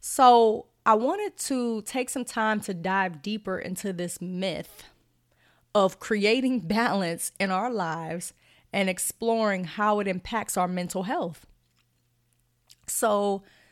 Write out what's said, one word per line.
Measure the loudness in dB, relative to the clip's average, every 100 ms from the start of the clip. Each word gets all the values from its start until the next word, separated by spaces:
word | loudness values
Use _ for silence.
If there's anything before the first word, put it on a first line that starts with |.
So | -8 6 8 10 8 2 -6 _
I | 2
wanted | 4 2 -2 -4 -6
to | -4 -2 -2 -4
take | -4 -6 -4
some | -6
time | -6 -2 0 0
to | -4
dive | -6 -2 0 0 -4
deeper | -8 -8 -6 -6
into | -6 -8 -6
this | -6 -6 -8
myth | -8 -6 -4 -6 -10 -18 -20 _ _ _ _ _ _ _ _
of | 2 2 0
creating | -4 0 2 2 2 0
<laughs> | 0
balance | 0 2 0 -2 -4 -8 -4
in | -2
our | 0 -2
lives | -2 -2 -4 -6 -8 -10 -14 _ _ _
and | -2 -2
exploring | -2 -6 -4 -2 2 2 0
how | -4 -2 2 2
it | 0
impacts | -4 -4 -4 -2 -2
our | 0
mental | -2 -4 -4
health. | -4 -4 -4 -8 -20 _ _ _ _ _ _ _ _ _ _ _ _ -20 -10
So | -2 2 2 0 -2 -6 _ _